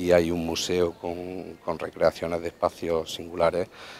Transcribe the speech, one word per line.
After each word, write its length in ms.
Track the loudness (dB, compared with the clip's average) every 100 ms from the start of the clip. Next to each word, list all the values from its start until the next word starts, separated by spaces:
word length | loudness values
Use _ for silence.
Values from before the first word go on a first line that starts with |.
y 80 | 4
hay 180 | 6 6
un 140 | 0 -2
museo 460 | -2 0 2 2
con, 640 | 0 -6 -6 -8 -10 -12 -10
con 160 | -6 -6
recreaciones 600 | -6 0 2 2 -2 -4
de 60 | -4
espacios 640 | -2 -2 -2 -2 -2 -2
singulares 560 | -8 -8 0 2 2 -2 -8 -18